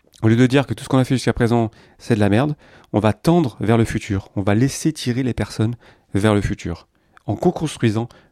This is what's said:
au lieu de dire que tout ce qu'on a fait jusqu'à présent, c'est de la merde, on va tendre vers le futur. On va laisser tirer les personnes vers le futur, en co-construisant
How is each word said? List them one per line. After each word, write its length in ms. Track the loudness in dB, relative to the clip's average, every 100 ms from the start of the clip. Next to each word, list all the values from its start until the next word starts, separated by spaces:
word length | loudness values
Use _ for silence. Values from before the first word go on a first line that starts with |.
| _ -2
au 60 | 2
lieu 80 |
de 120 | 4 4
dire 200 | 2 0
que 80 |
tout 80 | -6
ce 60 | -2
qu'on 100 | 0
a 60 |
fait 100 | 0
jusqu'à 180 | 0 -2
présent, 380 | 0 2 2 0 -6 _ _
c'est 200 | -2 0
de 40 |
la 80 | 2
merde, 280 | 2 0 -4 _ -20 -4
on 60 | 0
va 140 | 0
tendre 440 | 0 2 2 2 -4
vers 180 | 0 2
le 60 |
futur. 460 | 2 -2 -4 -6 -6
On 80 | -6
va 140 | 0 2
laisser 360 | 0 0 -4
tirer 300 | -4 -6 -4
les 120 | -4
personnes 420 | -4 -6 -2 -4 -4 -16 _ _
vers 220 | -2 2
le 60 | 2
futur, 480 | -2 -6 -8 -10 _ _ _ _
en 120 | -8 -2
co-construisant 720 | -2 -2 -8 -2 -2 -2 -6 -12 _